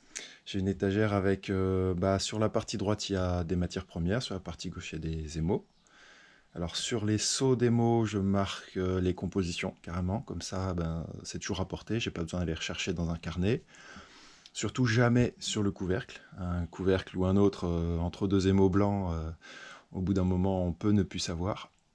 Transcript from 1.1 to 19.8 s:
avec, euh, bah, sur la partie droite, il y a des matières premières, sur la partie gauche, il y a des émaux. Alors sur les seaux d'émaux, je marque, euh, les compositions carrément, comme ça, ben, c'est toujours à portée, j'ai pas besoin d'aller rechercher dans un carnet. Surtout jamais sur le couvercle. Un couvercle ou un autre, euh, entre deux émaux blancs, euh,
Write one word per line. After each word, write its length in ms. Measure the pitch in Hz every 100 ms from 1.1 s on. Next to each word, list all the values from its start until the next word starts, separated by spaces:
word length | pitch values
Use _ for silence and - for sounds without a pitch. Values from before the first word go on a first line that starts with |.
avec, 380 | 101 95 95 -
euh, 440 | 95 95 95 92
bah, 260 | 90 95 98
sur 200 | - 107
la 80 | 110
partie 300 | 113 110 107
droite, 320 | 98 104 -
il 40 |
y 40 | 98
a 260 | 90 90
des 140 | 82 90
matières 280 | 87 - -
premières, 380 | 85 85 110
sur 100 | -
la 60 | 95
partie 300 | 87 85 92
gauche, 240 | 85 -
il 120 | 82 80
y 80 |
a 0 |
des 240 | 80 78 80
émaux. 300 | 82 104 - _ _ - - - - - _
Alors 240 | - 85 -
sur 260 | - 120
les 140 | 104 107
seaux 400 | - - 135 123
d'émaux, 480 | 120 117 117 117 110
je 120 | 104
marque, 600 | 98 98 98 - - 95
euh, 240 | 92 92
les 120 | 90
compositions 640 | 87 90 98 87 87 92 -
carrément, 400 | - 87 90 98
comme 200 | - 87
ça, 320 | - 95 92
ben, 320 | 87 82 82 - -
c'est 160 | - 87
toujours 200 | - 98
à 80 | 92
portée, 320 | - - 110
j'ai 120 | 117
pas 120 | 85
besoin 160 | 82 90
d'aller 140 | 85
rechercher 400 | 80 - 90 -
dans 160 | 85 82
un 80 | 85
carnet. 480 | - 87 92 131 - - - - - - - - - -
Surtout 300 | 110 - 127
jamais 500 | 113 120 120 120 -
sur 260 | - 110
le 60 | 101
couvercle. 520 | 95 92 92 - - - -
Un 280 | 90 87 82
couvercle 500 | - 92 95 - -
ou 80 | 92
un 100 | 98
autre, 320 | 101 - 87
euh, 300 | 85 85 85
entre 280 | 87 - 101
deux 220 | 98 95
émaux 220 | 95 95
blancs, 420 | 92 101 101 92
euh, 180 | 82 80 80 - - - -